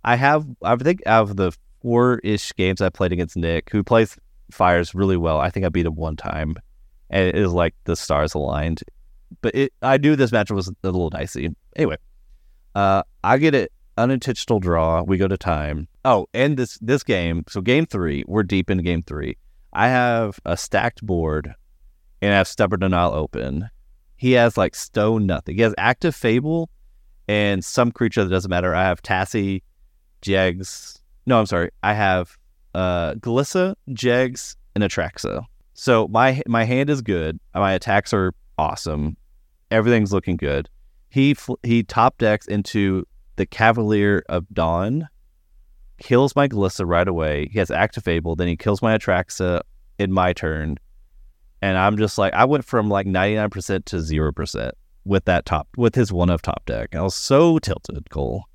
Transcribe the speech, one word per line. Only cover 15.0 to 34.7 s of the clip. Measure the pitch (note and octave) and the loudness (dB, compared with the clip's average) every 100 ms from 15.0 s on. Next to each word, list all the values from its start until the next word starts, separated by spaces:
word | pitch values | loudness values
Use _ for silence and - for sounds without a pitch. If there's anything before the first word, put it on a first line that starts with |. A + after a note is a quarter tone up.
We | E2 F#2+ | 0 0
go | F#2+ | 0
to | F#2+ | -2
time. | F#2+ D#2 D2 D2+ D#2 _ | -2 -2 -4 -6 -10 _
Oh, | A#2 G#2+ - | 2 2 0
and | A2 C#3 C#3 | -2 0 0
this, | A#2+ - | -4 -6
this | A2 C3+ | -2 -2
game, | - G2 E2+ E2 - | 0 0 0 -2 -4
so | G2+ | -4
game | F#2+ C3+ | 2 2
three, | E3 G2+ E2+ C#2+ - | 0 -2 -2 -4 -2
we're | G#2 | -2
deep | F#2 G2 F2 | 2 0 0
into | F#2+ | -2
game | E2+ E2+ | 0 -2
three. | E2 D2+ D2 - - _ _ | -4 -8 -8 -10 -18 _ _
I | - A#2 | 0 0
have | B2+ B2 A#2 A2 - - | 2 0 0 -2 -6 -6
a | A#2 | -6
stacked | - G2 A#2+ - | -2 -2 -2 -6
board, | G#2+ F2 D#2+ D2+ C#2+ - _ _ - _ _ _ | -4 -2 0 -2 -6 -16 _ _ -20 _ _ _
and | G2+ | 2
I | G2+ | 2
have | F#2 | 2
Stubborn | - G2+ G2 | 0 0 2
Denial | F#2+ F2+ F2 | 0 2 2
open. | D2 D2+ - B1+ C#2+ G#2+ - - - _ - | 0 -4 -6 -6 -6 -8 -16 -20 -20 _ -4
He | B2+ | 2
has, | B2 A#2 - | 4 4 2
like, | F#2 | -2
Stone | - - A2+ G#2+ A2+ G2 | -2 -6 0 2 2 0
nothing. | F2 - | -2 -4
He | F2+ | 0
has | A2+ - | 0 2
Active | G#2+ B2+ E3+ | 0 2 -2
Fable | - A#2+ A#2 D3 E3 E3 _ - _ _ - - | 0 0 0 0 -4 -6 _ -20 _ _ -16 -4
and | G#2 G#2 G2 | 0 0 0
some | - - A#2+ | -2 0 0
creature | - A#2 A2 | 2 0 2
that | F#2+ | 2
doesn't | F#2 F#2 | 0 0
matter. | F2+ F2+ | -2 0
I | E2+ | 0
have | F#2+ F2 | 0 -2
Tassie, | - F#2 F#2+ A2+ G2 F#2+ _ _ _ _ _ _ | -2 -2 0 -2 -2 -4 _ _ _ _ _ _
Jegs. | G2 F#2+ F#2 F2+ F#2 - - - _ - - | -2 2 2 0 -10 -14 -18 -20 _ -10 2
No, | A#2+ | 2
I'm | G#2 | 4
sorry. | F2+ F2 - | 0 -2 -2
I | G2+ | -2
have, | G#2+ G2 F#2 F2 - _ _ _ | 2 2 0 -2 -12 _ _ _
uh, | F2+ F#2 F2 D#2+ | -4 -2 -2 -4
Glissa, | F2+ A#2 A#2+ C#3+ F#3 F#3 F#3+ - | -6 -2 0 0 0 -2 -4 -12
Jegs, | B2 B2 B2 C3 C3 - - - | -2 2 2 0 -4 -16 -18 -8